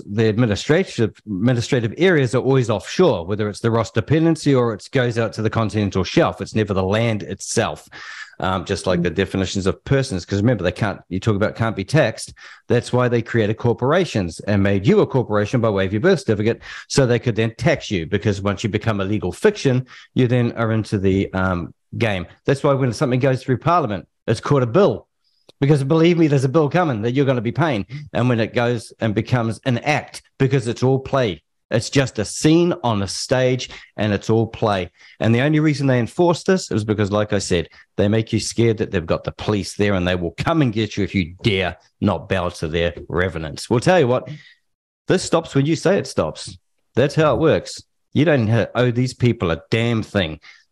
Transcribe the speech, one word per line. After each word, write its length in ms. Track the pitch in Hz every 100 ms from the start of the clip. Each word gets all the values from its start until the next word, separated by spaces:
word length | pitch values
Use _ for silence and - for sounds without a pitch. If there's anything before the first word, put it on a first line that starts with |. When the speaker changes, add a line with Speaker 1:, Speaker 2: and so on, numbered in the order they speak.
Speaker 1:
the 220 | - 101 110
administrative, 960 | 104 123 101 - 156 190 - 110 -
administrative 680 | - 95 117 120 113 135 113 110
areas 380 | 180 165 131
are 80 | 127
always 260 | 110 135 113
offshore, 560 | 104 - - 180 101
whether 240 | 85 104 107
it's 120 | 98
the 100 | 117
Ross 200 | 113 107
dependency 640 | - - 151 165 160 147
or 200 | 131 120
it 120 | 104 -
goes 260 | 135 120 113
out 160 | 110
to 80 | -
the 60 | 110
continental 560 | - 110 107 101 95
shelf. 380 | 90 - 123 85
It's 120 | 95
never 200 | 113 101
the 80 | 95
land 400 | 92 107 117 107
itself, 680 | 76 95 - - 98 76 - - - - - -
um, 260 | 90 95 78
just 200 | 95 -
like 140 | 90
Speaker 2:
Mm. 40 |
Speaker 1:
the 60 | 87
definitions 560 | 80 95 98 92 98 92
of 160 | 85
persons. 420 | - 139 131 90 -
'Cause 140 | 101
remember, 240 | 107 101
they 80 | 90
can't, 280 | - 107 90 -
you 100 | 92
talk 180 | - 101
about 180 | 98
can't 220 | - 113 95
be 80 |
taxed. 500 | 95 156 120 - - - - - -
That's 260 | 117 -
why 160 | 123 123
they 140 | 120
created 340 | 117 117 104 110
corporations 840 | 120 110 123 170 175 110 87 -
and 220 | - 101
made 240 | 98 101 104
you 140 | 208
a 60 | 139
corporation 560 | 135 110 104 104 131
by 80 | 113
way 160 | 98 95
of 60 |
your 100 | 104
birth 160 | 160 185
certificate 420 | - 104 107 117 - - -
so 180 | - 127
they 140 | 120
could 160 | 123 104
then 180 | 113 -
tax 340 | 139 147 -
you, 160 | 98 80
because 360 | 101 110 95
once 220 | 101 95
you 40 | 107
become 320 | 101 - 101
a 40 |
legal 280 | 95 104 90
fiction, 540 | - 214 208 143 127 127 - -
you 120 | - 123
then 260 | 123 120 -
are 160 | 113
into 260 | 110 107 107
the, 340 | 95 95 -
um, 400 | 95 95 90 76 - _ 107
game. 300 | 113 95 - -
That's 200 | - 139
why 100 | 151
when 180 | 135 131
something 280 | 107 143 127
goes 220 | 135 131
through 160 | - 123
Parliament, 500 | 156 175 131 95 - _ -
it's 140 | 113
called 240 | - 143
a 20 | 123
bill, 400 | 151 196 104 - _ _ _ _ -
because 240 | 139 151
believe 340 | 135 160 165 170
me, 80 | 160
there's 180 | 139
a 40 | 131
bill 200 | 147 147
coming 340 | 160 170 117
that 100 | 113
you're 120 | 127
gonna 160 | 135 127
be 120 | 110
paying. 340 | 117 165 113 95 139 151
And 160 | 90 123
when 120 | 117
it 120 | 107
goes 400 | 110 117 120 - -
and 160 | 113
becomes 460 | 101 117 131 113 107
an 140 | - 120
act, 440 | - 147 - - _ -
because 280 | 135 139 113
it's 160 | 110
all 160 | 127 135
play, 440 | 135 135 120 80 _ _ -
it's 180 | - -
just 300 | 139 131 -
a 60 |
scene 500 | 98 - 156 165 175 170
on 180 | 120 104
a 60 | 98
stage 600 | - - 127 127 127 - - - -
and 160 | 107
it's 160 | 101 -
all 180 | 113 110
play. 440 | - 113 101 87 _ - -
And 140 | 113
the 60 | 117
only 200 | 143 151
reason 260 | 156 135 139
they 120 | 127
enforce 440 | 113 - 175 165
this 280 | - 185 -
is 140 | 107
because, 260 | 107 104 101
like 220 | 104 107
I 60 | 101
said, 300 | - 87 80 - - -
they 100 | 101
make 260 | 113 110
you 80 | 110
scared 360 | - - 117 107
that 120 | -
they've 160 | 92 80
got 180 | 85
the 80 | -
police 420 | - - 107 90
there 200 | - 104
and 120 | 98 90
they 80 |
will 180 | 90 85
come 280 | - - 165
and 120 | 135
get 240 | 107 107 -
you 80 |
if 100 | 95
you 200 | 101 80 90
dare 360 | - 95 90 - _ -
not 280 | 101 85 -
bow 220 | 95 87
to 180 | - 82
their 260 | 85 85 - -
revenants. 600 | 80 92 82 78 69 -
We'll 100 | 120
tell 180 | 156 185
you 100 | 127
what, 200 | 123 - 151 - _ _ _ _ _ -
this 140 | 185
stops 320 | - 165 165
when 120 | 139 139
you 100 | 160
say 220 | 160 196
it 80 | -
stops. 520 | - 80 - - - _ _ _
That's 200 | - 143
how 200 | 156 156
it 60 | 120
works. 420 | 156 95 - - - _ _
You 120 | 120
don't 240 | 160 143 107
ha-, 200 | 113 -
owe 160 | 113 123
these 240 | 117 127
people 360 | - 123 113 90
a 120 | 82 -
damn 320 | 113 117 117
thing. 380 | 98 101 82 76 - - _